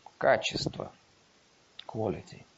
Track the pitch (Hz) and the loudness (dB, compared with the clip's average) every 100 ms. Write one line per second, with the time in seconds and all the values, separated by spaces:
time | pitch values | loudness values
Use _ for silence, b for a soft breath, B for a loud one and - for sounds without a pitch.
0 | - - 139 117 - - - - - - | -20 2 6 6 4 -2 -4 -4 -10 -12
1 | - - - _ _ _ - - - 113 | -20 -20 -20 _ _ _ -20 -20 -10 -4
2 | 107 82 - - - | -2 -4 -8 -18 -20